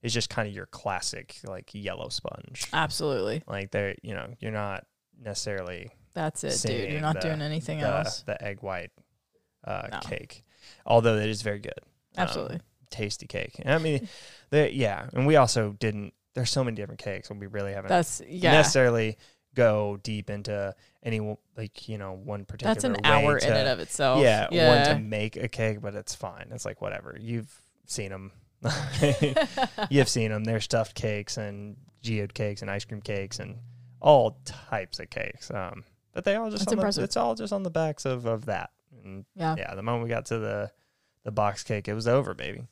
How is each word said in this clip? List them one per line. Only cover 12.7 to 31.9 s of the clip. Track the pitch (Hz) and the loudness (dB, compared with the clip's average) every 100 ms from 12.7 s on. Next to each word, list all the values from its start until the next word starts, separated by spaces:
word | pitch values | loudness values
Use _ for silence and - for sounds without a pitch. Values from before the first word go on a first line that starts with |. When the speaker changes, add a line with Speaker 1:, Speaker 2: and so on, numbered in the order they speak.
| _ _ | _ _
Speaker 1:
tasty | - 104 - - | -8 -6 -8 -8
cake. | - - - | -8 -8 -8
And | - | -2
I | 156 | 0
mean, | 160 139 220 - - | 2 -2 -4 -14 -20
Speaker 2:
<laughs> | - _ | -20 _
Speaker 1:
the, | 147 147 | 2 2
yeah, | 131 113 95 123 | 2 0 -2 -4
and | 123 139 | 2 8
we | 151 | 8
also | 123 - 107 | 8 4 0
didn't, | 104 113 104 101 _ _ | 0 -2 -2 -8 _ _
there's | - 120 | -4 -2
so | 139 | 0
many | 123 113 | 0 -4
different | 104 - | -8 -8
cakes, | - 95 - | -8 -8 -10
and | 104 | -12
we | 98 | -8
really | 101 101 | -6 -6
haven't | 98 98 | -6 0
Speaker 2:
That's, | 180 165 - - | 2 2 -4 -10
yeah. | 175 175 | 0 6
Speaker 1:
necessarily | 156 151 139 123 117 110 110 - _ _ | 8 8 6 6 4 0 -2 -16 _ _
go | - 117 107 104 101 | 6 6 6 0 -4
deep | 104 107 101 | -4 -6 -4
into | 104 101 104 98 - _ _ | -8 -6 -4 -4 -8 _ _
any | 117 110 | -4 -2
w-, | 107 107 _ - | -2 -6 _ -12
like, | 107 - - | -12 -12 -10
you | 107 | -8
know, | 98 | -8
one | 95 101 104 98 | -10 -8 -10 -10
particular | 104 131 | -4 0
Speaker 2:
That's | 220 262 | 2 0
an | |
Speaker 1:
way | 214 | 4
Speaker 2:
hour | 151 147 147 147 | 6 8 8 4
Speaker 1:
to, | - | 4
Speaker 2:
in | |
and | - 135 | 4 4
of | 113 | 0
itself. | 80 - 135 131 | -4 2 4 8
Speaker 1:
yeah, | 131 107 - | 8 8 4
one | |
Speaker 2:
Yeah. | 170 160 147 143 | 6 8 8 6
Speaker 1:
to | 151 | 4
make | 107 107 107 - | 0 -2 -2 -2
a | 123 | -6
cake, | - 110 107 | 0 -2 0
but | 101 | -6
it's | 101 110 - | -8 -10 -10
fine. | 95 92 - | -10 -10 -14
It's | 113 104 | -10 -10
like, | 101 | -6
whatever. | 101 104 - - | -8 -8 -10 -14
You've | 113 117 110 - _ _ _ | -6 -6 -6 -18 _ _ _
seen | - 98 | -8 -6
'em. | 95 95 - _ _ | -8 -14 -18 _ _
<laughs> | 143 147 143 - 147 - - 196 285 - 262 - 208 | -4 -2 -2 2 2 4 2 2 0 0 -4 -2 2
You've | 139 127 | 4 4
seen | 117 110 | 2 0
'em. | 107 | -2
They're | 107 113 | 0 -2
stuffed | - 117 110 - | 0 0 0 -4
cakes | 113 104 104 - | -4 -4 -6 -8
and | 104 101 104 101 - | -8 -8 -12 -14 -20